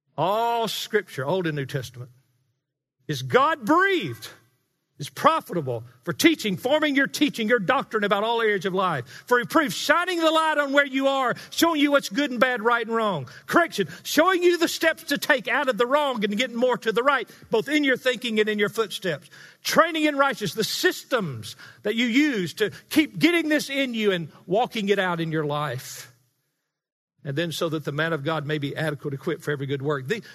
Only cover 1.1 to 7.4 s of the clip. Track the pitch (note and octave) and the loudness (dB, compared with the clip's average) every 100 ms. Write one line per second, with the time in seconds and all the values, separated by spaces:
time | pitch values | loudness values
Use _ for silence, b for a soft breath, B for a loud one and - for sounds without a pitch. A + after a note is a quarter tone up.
1.1 | - C3 F#3+ E3 D3 C3 C#3 A2 A#2+ B2 | -8 -4 -2 -2 -4 -6 -6 -8 -16 -20
2.1 | _ _ _ _ _ _ _ _ _ - | _ _ _ _ _ _ _ _ _ -10
3.1 | C3+ C3 A#3+ D4 D#4+ G#3+ E4 G4 F4+ D3+ | -8 0 2 2 0 2 4 4 2 -2
4.1 | A#2 - - _ _ _ _ _ - D3 | -8 -14 -20 _ _ _ _ _ -16 -14
5.1 | - D4 D#4+ - F#3 C3 A#2 A#2+ b - | 0 2 2 -2 -6 -4 -6 -8 b -10
6.1 | - - D#3 G#3+ F3+ B3 D4+ D4+ C4+ C4+ | 2 2 2 -2 -4 0 0 2 0 -2
7.1 | - C#4+ - | 0 -2 0